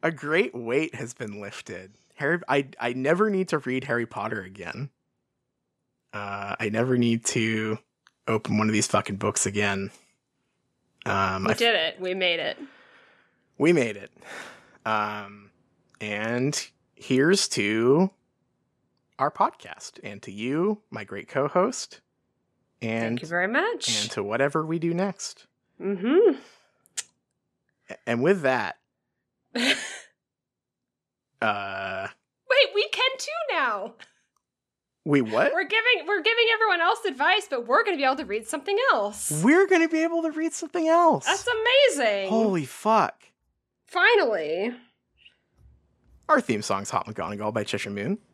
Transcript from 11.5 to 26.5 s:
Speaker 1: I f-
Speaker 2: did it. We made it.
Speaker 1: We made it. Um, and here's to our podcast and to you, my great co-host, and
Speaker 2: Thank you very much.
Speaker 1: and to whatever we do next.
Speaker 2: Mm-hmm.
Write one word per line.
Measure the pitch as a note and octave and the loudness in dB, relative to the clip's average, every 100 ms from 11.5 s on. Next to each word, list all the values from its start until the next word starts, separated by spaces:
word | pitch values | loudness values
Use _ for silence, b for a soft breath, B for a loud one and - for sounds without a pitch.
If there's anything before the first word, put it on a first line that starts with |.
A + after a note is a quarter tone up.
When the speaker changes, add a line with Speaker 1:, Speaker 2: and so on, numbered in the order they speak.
Speaker 1:
I | |
f- | - | 0
Speaker 2:
did | A#3 | 2
it. | G#3 D#3+ - | 2 -2 -4
We | F#3 | -6
made | F#3 F3+ E3+ | -2 -2 -2
it. | D3+ - C#4 b b b b b b b b _ | -4 -8 -12 b b b b b b b b _
Speaker 1:
We | D3 | 4
made | E3+ A#2+ G2+ | 4 2 -4
it. | - _ B B B B B B | -14 _ B B B B B B
Um, | - A2 G#2 G#2 G2+ G2+ G2+ _ _ _ _ _ | -2 0 0 -4 -12 -16 -20 _ _ _ _ _
and | G#2+ G#2 A2 A#2+ B2+ D3 - _ _ | -8 -4 -2 0 -2 -2 -8 _ _
here's | _ - C3 D3+ G3 - | _ 0 4 4 4 2
to | - G#2 A2 A#2+ C#3+ F#3+ _ _ _ _ _ _ _ _ _ _ - | -2 0 2 4 4 4 _ _ _ _ _ _ _ _ _ _ -2
our | C#3 | -2
podcast | - A3 - - E2 - - | 2 0 0 -16 -16 -16 -16
and | - G2+ | -14 -14
to | - | -14
you, | G2 A#2 D3 F#3+ G#3 _ | -8 -4 0 0 -2 _
my | A2+ | -14
great | G#2 G2+ - | -12 -12 -6
co-host, | C3+ C#3+ - G3+ B3+ - - _ _ _ _ _ _ _ _ | -2 0 2 0 -2 -12 -16 _ _ _ _ _ _ _ _
and | A2+ A2+ A2+ A2+ | -6 -2 -2 -4
Speaker 2:
Thank | |
you | D#3+ | -4
very | E3+ F#3 | -2 -2
much. | B3+ G4+ A#4+ - G#2+ | -2 -2 -4 -4 -4
Speaker 1:
and | G#2+ | -4
to | - | -4
whatever | G2+ A2+ C#3 D#3 | -4 0 0 0
we | D#3 E3 | -2 -2
do | E3+ | -2
next. | E3 G3 F#3 - - _ _ _ _ | -2 -2 -6 -12 -14 _ _ _ _
Speaker 2:
Mm-hmm. | F3+ G3+ G3+ D#4+ A4 C4+ B | -6 -4 2 6 6 4 B